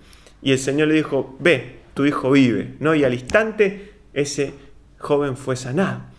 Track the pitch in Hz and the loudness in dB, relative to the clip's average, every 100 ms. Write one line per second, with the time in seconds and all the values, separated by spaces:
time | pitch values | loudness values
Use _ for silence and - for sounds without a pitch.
0 | - - - - 135 131 131 143 156 156 | -20 -20 -20 -6 0 0 0 0 2 2
1 | 147 139 - - 156 131 120 - - - | 2 -2 -4 0 2 2 -2 -18 -14 -2
2 | 143 143 131 139 127 101 - - 147 160 | 0 0 2 4 4 2 -4 -4 0 2
3 | 131 123 - 214 220 214 196 196 - - | 2 -2 0 0 0 0 0 0 -16 -20
4 | - 135 143 - 139 - - - - - | -10 -6 -4 -4 -6 -6 -20 -20 -20 -16
5 | - 143 143 127 - 123 127 147 170 123 | 0 0 0 -4 -6 -6 -4 -2 -2 -4
6 | - | -12